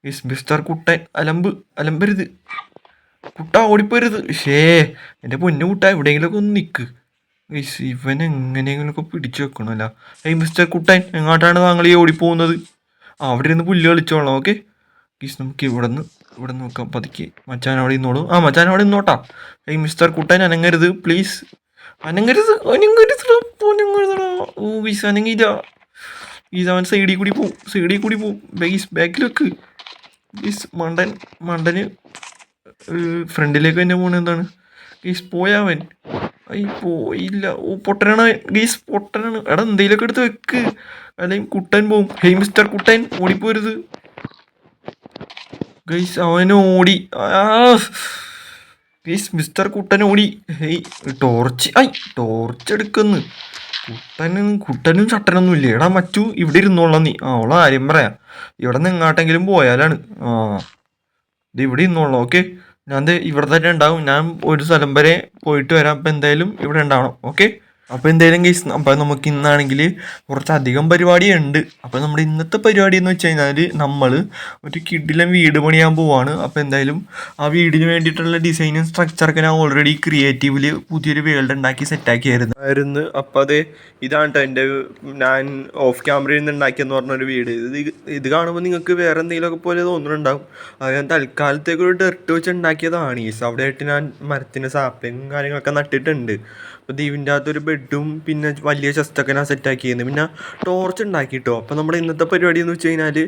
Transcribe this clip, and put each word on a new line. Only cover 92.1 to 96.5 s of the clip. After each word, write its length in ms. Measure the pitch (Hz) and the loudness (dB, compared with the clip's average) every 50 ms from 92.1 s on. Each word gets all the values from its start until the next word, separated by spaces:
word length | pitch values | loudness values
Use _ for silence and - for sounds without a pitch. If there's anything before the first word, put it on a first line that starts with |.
| 175 180 - - | -2 -4 -4 -4
വെച്ച് 180 | 165 165 165 185 | -4 -2 -2 -4
ഉണ്ടാക്കിയതാണ്. 720 | 180 180 170 160 160 151 160 165 165 170 160 135 123 120 | -6 -2 -2 -2 -2 -2 -4 -4 -4 -4 -4 -4 -6 -6
ഈ 120 | 113 110 110 113 123 | -6 -8 -8 -6 -6
അവിടെ 180 | 120 117 123 | -6 -4 -2
ആയിട്ട് 220 | 131 135 135 135 143 | -4 -4 -4 -6 -6
ഞാൻ 280 | 147 143 143 151 143 - - | -4 -4 -4 -4 -6 -12 -14
മരത്തിൻ്റെ 460 | 143 147 147 139 135 _ - 143 131 131 | -10 -8 -8 -8 -8 _ -12 -10 -10 -6
സാപ്ലിങ്ങും 640 | 131 143 139 127 120 - - 120 120 127 135 139 | -4 -4 -4 -4 -6 -8 -12 -12 -12 -12 -14 -10
കാര്യങ്ങളൊക്കെ 400 | 143 143 139 139 147 143 135 143 | -8 -8 -6 -6 -8 -6 -6 -4
നട്ടിട്ടുണ്ട്. 640 | 147 143 143 147 - 135 131 160 156 143 120 113 107 98 110 - | -2 -2 -4 -2 -4 -4 -2 -2 -4 -4 -4 -6 -6 -8 -8 -16